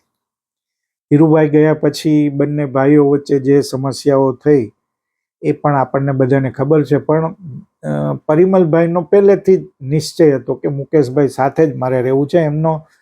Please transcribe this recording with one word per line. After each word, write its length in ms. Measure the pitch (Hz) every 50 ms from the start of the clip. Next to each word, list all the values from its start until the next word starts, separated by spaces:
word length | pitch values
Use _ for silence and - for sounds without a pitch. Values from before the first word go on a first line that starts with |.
| _ _ _ _ _ _ _ _ _ _ _ _ _ _ _ _ _ _ _ _ _ -
ધીરુભાઈ 380 | 147 143 160 156 156 160 156 147
ગયા 240 | 147 151 151 156 151
પછી 560 | 151 151 147 147 - - 165 151 151 147 147
બંને 360 | 139 139 143 143 147 147 147
ભાઈઓ 440 | 135 123 135 135 143 151 147 143 139
વચ્ચે 300 | 143 143 143 - 143 135
જે 220 | 127 135 139 143
સમસ્યાઓ 720 | 135 139 - 131 135 139 120 - - 147 139 135 135 131 127
થઈ, 380 | - - 147 151 139 110 104 - _ _ _ _ _ _ _ _ _ _ _ _ _
એ 100 | - 151
પણ 240 | 147 - - 147 143
આપણને 360 | 135 127 - - 139 135 139
બધાને 400 | 135 131 135 127 139 139 135 127
ખબર 320 | - - 131 143 160 151 143
છે. 140 | 123 147
પણ, 380 | 135 - - 151 160 160 165 - - 185 156 123 - - _ _ _ -
અ, 300 | 151 147 147 147 147 143
પરિમલભાઈનો 880 | 135 - - 156 156 185 190 190 185 180 156 151 165 170 170 170 180
પહેલેથી 560 | 170 - - 202 202 202 196 190 196 190 190
જ 80 | 160 151 - _ -
નિશ્ચય 540 | 139 131 147 156 151 - - - 170 151 139
હતો 200 | 127 117 - 131
કે 120 | - -
મુકેશભાઈ 600 | 160 143 139 139 - - 156 135 120 127 147 143
સાથે 380 | 123 - - 131 139 - - 160
જ 100 | 151 127
મારે 260 | 127 127 127 131 127
રહેવું 260 | 120 131 135 135 143
છે. 100 | 139 -
એમનો, 500 | 175 160 151 147 156 160 160 160 151 156 _ _ _